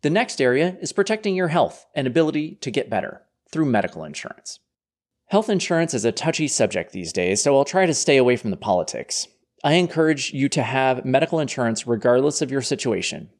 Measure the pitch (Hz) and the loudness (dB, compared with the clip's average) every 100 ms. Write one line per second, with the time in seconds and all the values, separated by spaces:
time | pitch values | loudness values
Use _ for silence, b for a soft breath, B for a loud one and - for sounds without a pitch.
0 | 147 190 247 - 127 127 175 185 - - | 2 0 0 0 2 4 0 -2 -6 -2
1 | 196 220 214 185 175 165 101 - _ - | 0 -2 -2 0 0 2 0 -2 _ -4
2 | 131 120 156 156 156 - 139 127 - 104 | 0 2 2 0 -6 -8 -6 -4 -2 -4
3 | - - _ _ _ 160 151 110 92 82 | -4 -12 _ _ _ -2 0 2 -2 -8
4 | 78 76 - - - - _ _ _ _ | -14 -12 -14 -14 -16 -18 _ _ _ _
5 | _ _ _ 196 214 196 - 165 165 123 | _ _ _ 0 2 -2 2 0 2 0
6 | 113 - 165 156 147 - 107 92 87 92 | 0 0 -4 -2 -2 0 0 0 -6 -10
7 | 82 98 90 104 143 139 139 185 180 147 | -6 -2 0 2 4 4 4 2 2 2
8 | - 135 123 123 110 95 104 90 - 58 | 4 4 6 2 -2 -4 0 0 0 -8
9 | - - - _ _ _ 147 165 170 170 | -8 -8 -8 _ _ _ 0 2 2 2
10 | 160 147 - 139 135 151 113 131 131 123 | 2 2 -4 -2 0 0 0 0 0 0
11 | 131 135 160 160 139 - 117 110 120 113 | 2 2 2 -2 -2 -2 -2 -2 -2 0
12 | 123 123 143 143 135 135 120 135 123 95 | 4 4 2 0 -4 -4 -2 -2 -2 -2
13 | 87 78 - | -4 -8 -14